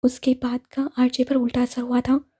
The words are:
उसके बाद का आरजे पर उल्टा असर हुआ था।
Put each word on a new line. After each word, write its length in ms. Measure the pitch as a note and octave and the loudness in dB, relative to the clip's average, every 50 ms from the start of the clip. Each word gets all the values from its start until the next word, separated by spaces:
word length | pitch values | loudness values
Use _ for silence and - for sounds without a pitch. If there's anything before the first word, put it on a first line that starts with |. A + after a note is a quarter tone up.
| - | 0
उसके 300 | B3 - - - C4+ B3+ | 0 -2 0 0 0 0
बाद 260 | B3+ - B3 A#3+ B3 _ _ | 0 -2 -4 -4 -4 _ _
का 200 | - - C4+ C#4+ _ | -6 -6 -6 -4 _
आरजे 260 | - B3+ B3 - - B3 | 2 2 2 2 0 -2
पर 120 | - C#4 | 0 2
उल्टा 260 | C4 B3 A#3+ - B3+ | 0 0 0 0 0
असर 200 | B3 A#3+ - B3+ | -2 -2 -2 -6
हुआ 200 | A#3+ B3 B3 B3 | -4 0 0 0
था। 280 | B3 - C4 C#4+ C#4+ _ _ | 2 2 0 0 0 _ _